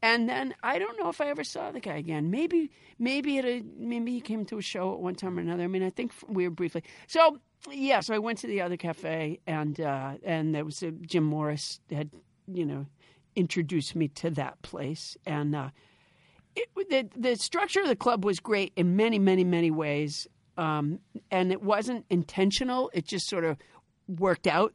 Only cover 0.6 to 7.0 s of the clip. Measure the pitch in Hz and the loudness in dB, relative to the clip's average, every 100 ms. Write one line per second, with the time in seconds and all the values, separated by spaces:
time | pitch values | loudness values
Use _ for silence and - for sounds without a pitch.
0.6 | 233 330 415 453 339 330 294 294 285 - | -2 -2 -2 -2 -4 -2 -4 -4 -6 -8
1.6 | - - 208 151 165 156 160 233 330 330 | -8 -8 -6 -6 -4 -2 0 0 2 2
2.6 | 302 - - - 240 277 285 269 254 247 | 0 -6 -20 -4 0 0 0 0 0 -2
3.6 | 214 - 233 240 233 247 - 220 202 214 | -6 -8 -4 -2 -2 -4 -4 -4 -4 -6
4.6 | - 185 190 196 180 185 190 175 170 175 | -6 -4 -4 -2 -6 -4 -4 -4 -2 -2
5.6 | 175 190 190 - 240 - - 190 180 160 | -2 0 -2 -2 -6 -8 -4 -2 -2 -2
6.6 | 170 165 - - | -4 -4 -10 -16